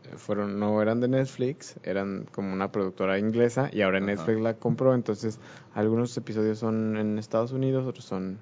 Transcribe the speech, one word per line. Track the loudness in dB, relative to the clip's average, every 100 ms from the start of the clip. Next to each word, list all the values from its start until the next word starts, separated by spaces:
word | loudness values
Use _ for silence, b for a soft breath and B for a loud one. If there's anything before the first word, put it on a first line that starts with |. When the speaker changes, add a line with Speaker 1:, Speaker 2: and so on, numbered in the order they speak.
| -16 -14
Speaker 1:
fueron, | -4 -2 -2 -2
no | 0 2
eran | 2 2
de | 2
Netflix, | 2 0 -2 -4 -4 -14 -12
eran | -4 -2 -2 -4 -8
como | -6 -4
una | -2 -2
productora | -2 -2 0 2 2
inglesa | 2 4 4 4 0
y | 2
ahora | 4 4
Speaker 2:
Ajá. | 2
Speaker 1:
Netflix | 0 0 2
la | 0
compró. | 0 -2 2 4 4
Entonces, | 0 -2 -4 -6 B B B
algunos | 0 2 2 0 -4
episodios | -4 0 0 0
son | 0 0 0 0
en | 0 -2
Estados | -2 -2 0
Unidos, | 0 0 0 -2
otros | -8 -8
son | -6 -4 -8